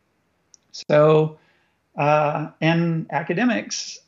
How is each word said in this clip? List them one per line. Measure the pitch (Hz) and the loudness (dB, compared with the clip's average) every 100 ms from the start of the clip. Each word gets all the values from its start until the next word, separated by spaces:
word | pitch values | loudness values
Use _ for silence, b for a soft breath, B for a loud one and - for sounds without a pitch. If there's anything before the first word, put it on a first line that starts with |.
| _ _ _ _ _ _ _ | _ _ _ _ _ _ _
So, | - - 151 151 156 156 156 b b b b _ - | -14 0 4 6 4 2 -4 b b b b _ -4
uh, | 147 151 147 151 156 - | 0 2 0 -2 -6 -2
and | 160 165 170 165 - | 0 2 0 -2 -4
academics, | 143 - 175 247 208 - - - - | -6 -4 -2 0 -2 -6 -10 -12 -16